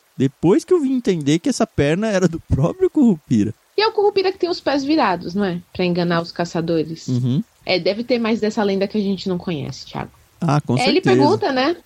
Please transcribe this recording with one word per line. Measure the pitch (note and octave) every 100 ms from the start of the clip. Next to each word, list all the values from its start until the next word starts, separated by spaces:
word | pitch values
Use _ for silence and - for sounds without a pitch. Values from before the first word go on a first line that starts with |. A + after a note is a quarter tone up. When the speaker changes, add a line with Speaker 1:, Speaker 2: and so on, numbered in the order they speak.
| _ -
Speaker 1:
Depois | C3+ - D#3 C4+
que | -
eu | F#4
vim | C4
entender | B3+ B3+ F3 C#3 E3
que | D4
essa | - A3+
perna | - C#3+ E3+ A3
era | F#3+ F3+
do | E3
próprio | - C3+ D#3+ F#4 F#4
Currupira. | D#4 A#3+ D#3+ - A#2 G2 - _ -
Speaker 2:
E |
é | A4
o |
Currupira | G#4+ G4+ G4 F#4+
que | F#4
tem | E4+
os | F4
pés | D#4 C#4
virados, | C4+ D#4 G#3+ F3 F3
não | F#3+
é? | G3 F3 -
Pra | -
enganar | F3+ F3 F3 E3+
os | E3+
caçadores. | - F3 F3 E3 E3 D#3 D#3+ -
Speaker 1:
Uhum. | B2 B2 C#3 - _ -
Speaker 2:
É, | F3+
deve | F3 G#3
ter | A#3+ A#3+
mais | A3+ A3+
dessa | G#3 A3+
lenda | G3+ G3 G3
que | G#3+
a |
gente | G3 F#3 G3
não | F3+
conhece, | F#3 D3+ C3 C3+
Thiago. | - D3 - _ _ -
Speaker 1:
Ah, | E3 D3
com | - A#2+
Speaker 2:
É, | B3+
ele | E4
Speaker 1:
certeza. | F4 F#4
Speaker 2:
pergunta, | D4 G#4+ F#4+
né? | B3+ C#4 F4